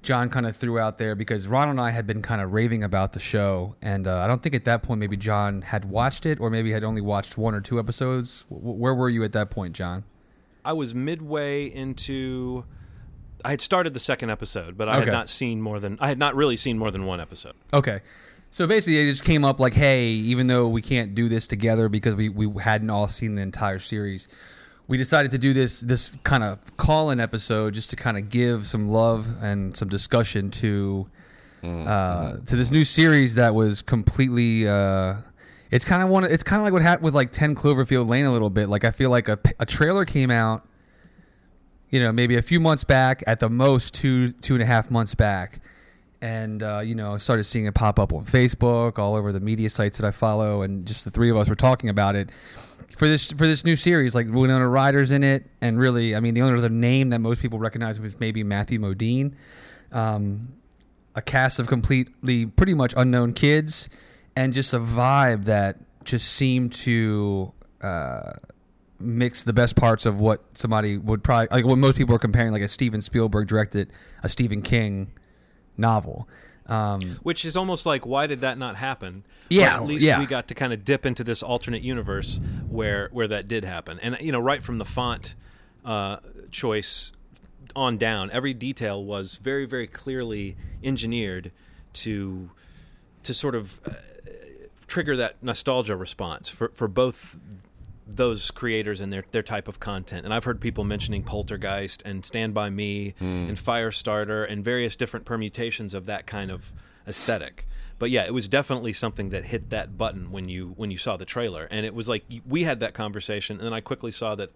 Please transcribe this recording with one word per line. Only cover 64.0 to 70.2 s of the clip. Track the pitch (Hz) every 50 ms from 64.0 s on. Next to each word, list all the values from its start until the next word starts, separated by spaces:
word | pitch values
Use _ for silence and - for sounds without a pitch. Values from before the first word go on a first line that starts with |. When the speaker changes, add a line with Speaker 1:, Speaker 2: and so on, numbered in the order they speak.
| - - - - _ _ _
Speaker 1:
and | - 131 131 123
just | 135 131 - -
a | 120
vibe | 117 113 113 117 123 127 135 139 139 127 117 107 98
that | 104 107 104 101 98 98 - - _ _ _ -
just | - - 117 - -
seemed | - - 139 131 127 127 127 120 -
to, | - - 127 120 113 110 110 107 104 104 101 98 98 95 95 - - - _ _ _
uh, | - 101 90 82 73 64 62 55 50 50 50 - - _ - _ _ _ _ _ _ _ _ _
mix | 92 117 117 117 123 123 - - -
the | 123 113
best | 117 120 117 -
parts | - - 117 113 110 -
of | 117 104 101